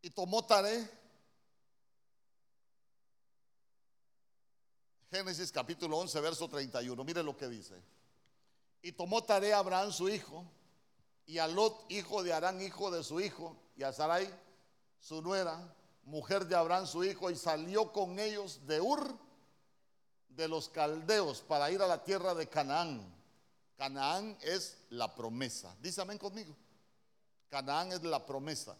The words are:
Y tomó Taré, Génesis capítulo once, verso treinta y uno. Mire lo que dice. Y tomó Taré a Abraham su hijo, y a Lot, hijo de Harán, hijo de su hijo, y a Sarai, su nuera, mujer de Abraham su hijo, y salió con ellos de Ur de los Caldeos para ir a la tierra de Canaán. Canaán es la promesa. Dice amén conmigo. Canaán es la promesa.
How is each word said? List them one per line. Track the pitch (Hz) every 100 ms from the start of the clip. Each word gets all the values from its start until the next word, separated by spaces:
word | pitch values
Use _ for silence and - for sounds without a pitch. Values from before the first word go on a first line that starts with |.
Y | 175
tomó | 147 180 214
Taré, | 220 208 202 226 220 - - - _ _ _ _ _ _ _ _ _ _ _ _ _ _ _ _ _ _ _ _ _ _ _ _ _ _ _ _ _ _ _ _ _ _ _ _ _ _ _
Génesis | 190 190 165 180
capítulo | 147 123 170 170 156
once, | 180 151
verso | 151 165 165
treinta | 143 139 127
y | 123
uno. | 123
Mire | 135 170
lo | 156 135
que | 135
dice. | 117 95 92 - _ _ _ _ _ _ _ _ _
Y | 175
tomó | 175 180 220
Taré | 226 202 202
a | 208
Abraham | 185 185 202
su | 185 185
hijo, | 208 - 156 175 - _ _ _ _ _ _
y | - 165
a | 160
Lot, | 175 220 214 -
hijo | 190 170 208
de | 180
Harán, | 160 175 190
hijo | 190 - 196
de | 175
su | 147 160
hijo, | 196 - 165 156 - -
y |
a | 135
Sarai, | 131 156 175 196 185 - - _ _ _ _
su | - 156
nuera, | 165 190 180 160 175 - - _
mujer | - 151 - 196 180
de | 180
Abraham | 165 180
su | 180 156
hijo, | 185 190 185
y | 170
salió | 170 156 165 202 220
con | 208 185 180
ellos | 214 208 196 147 139
de | 156
Ur | 190 294 285 262 - - _ _ _ _ _ _ _ _ _
de | 131 160
los | 160 -
Caldeos | - 151 160 160 214 170 123
para | - 151 143
ir | 190
a | 190
la | 170
tierra | - 196 185
de | 170 156
Canaán. | 143 139 147 170 127 95 87 - _ _ _ _ _
Canaán | 135 135 135 180 214 208
es | 151 185 - - -
la | 120 113
promesa. | - 117 117 131 - 92 90
Dice | 147 180
amén | 185 208
conmigo. | 202 196 180 147 - - _ _ _ _ _ _ _
Canaán | 139 135 147 185
es | 180
la | 165 147 -
promesa. | 135 143 151 -